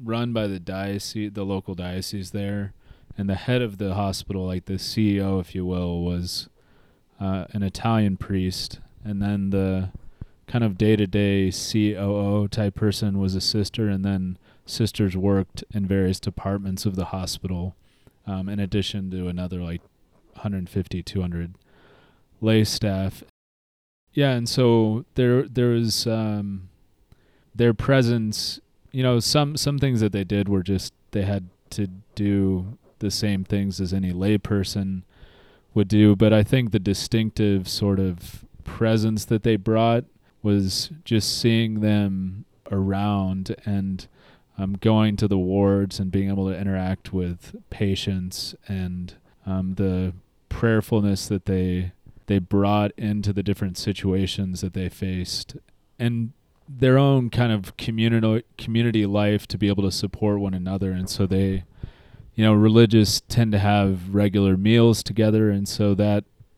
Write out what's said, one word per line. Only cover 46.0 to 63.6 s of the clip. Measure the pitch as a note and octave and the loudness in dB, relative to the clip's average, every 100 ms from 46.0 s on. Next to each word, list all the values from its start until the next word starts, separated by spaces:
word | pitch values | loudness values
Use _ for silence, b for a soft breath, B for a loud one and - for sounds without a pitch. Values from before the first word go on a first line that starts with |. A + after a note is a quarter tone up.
| F#2+ | -2
being | F#2+ G2 | 0 0
able | G2 F#2+ | 0 -2
to | F2+ | -2
interact | G2 F#2+ F#2 F#2+ - | -2 -2 -2 -4 -4
with | F#2 F2 F2 - A#3 - | -4 -2 -6 -12 -20 -14
patients | - G2+ F#2+ - F#2+ F2+ - - - - | -4 -2 0 -2 -4 -4 -8 -12 -14 -8
and, | F#2+ F2+ F2+ F2 - b _ G2 | -6 -4 -6 -10 -14 b _ -6
um, | F#2+ F#2 | -4 -2
the | F#2 F#2+ F#2 F#2 E2+ _ _ - | 0 0 0 -2 -6 _ _ -12
prayerfulness | - A#2 A2 - A2+ G2+ G2 - | -2 2 2 2 2 2 0 -2
that | G2 - | -4 -2
they, | F#2 F#2 F2+ F#2 - - - - | 0 0 0 -4 -8 -20 -16 0
they | G2 | 0
brought | F2 G2+ G2+ G#2 G2+ - | 2 2 4 2 0 -2
into | G#2+ G#2 G2+ | -4 -2 -2
the | G2 | -2
different | F#2+ G2 F#2+ F2 | -2 -2 -4 -4
situations | - F#2+ F#2+ F#2+ F#2+ - F#2 F2+ | -6 -2 0 0 0 -2 -4 -4
that | F#2 | -6
they | F#2 F2+ | -4 -6
faced | - F#2+ F#2 F2+ - - - _ _ _ - | -6 -4 -4 -4 -8 -10 -18 _ _ _ -4
and | A#2+ A#2 A2+ - _ _ - | -4 -2 -6 -10 _ _ -16
their | C3 C3 C3+ | 0 4 6
own | C#3 C3+ A#2 | 6 4 2
kind | B2 A#2+ | 0 2
of | G#2+ F#2 - | 0 -4 -10
communal-, | - A2+ A#2 A#2 A2 A2+ - - | -6 0 2 4 2 0 -2 -12
community | - A2+ A#2+ A2 G2+ | -2 0 2 2 2
life | G#2 G#2 G#2 - | 2 2 2 -2
to | F#2+ | 0
be | G#2 | 2
able | G2 | 2
to | F#2+ | 0
support | - G2+ - G#2 G2+ | -2 -6 -2 0 0
one | G2 | -2
another. | F#2 F2+ F#2+ F#2+ | -2 -4 -2 -2
And | F#2 F2+ | -4 -6
so | - F#2+ | -2 0
they | F#2+ G2 F#2 - B B B B B B - | 2 2 0 -6 B B B B B B 2
you | |
know, | A2 | 6
religious | G#2+ A2 A2+ A2+ A2+ G#2 - | 8 8 8 8 8 4 0
tend | - A#2+ A2+ | -2 0 2
to | |
have | G2+ | 2